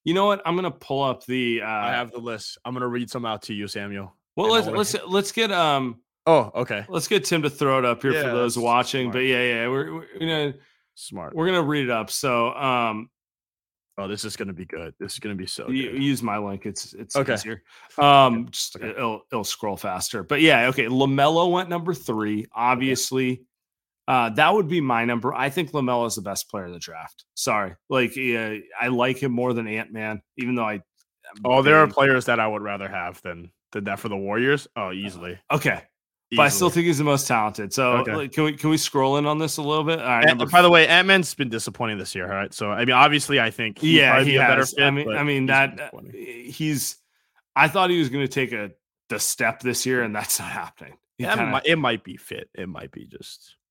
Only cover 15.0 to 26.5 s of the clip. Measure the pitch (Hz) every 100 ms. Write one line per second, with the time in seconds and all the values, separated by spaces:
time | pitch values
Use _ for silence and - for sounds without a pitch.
15 | 95 - 107 98 92 - - 131 123 127
16 | 139 123 117 104 101 98 107 98 - -
17 | 113 143 131 110 107 110 _ - - -
18 | 143 139 131 117 123 - - 101 117 101
19 | 120 107 - 120 98 - 107 95 101 92
20 | - 110 90 143 160 127 123 135 117 131
21 | 139 139 143 165 180 180 180 175 170 170
22 | - 110 107 107 113 110 120 127 135 127
23 | - 131 127 127 _ _ _ _ _ _
24 | - 127 117 107 156 214 160 175 135 117
25 | 117 120 123 127 135 143 156 147 127 123
26 | 117 107 98 95 -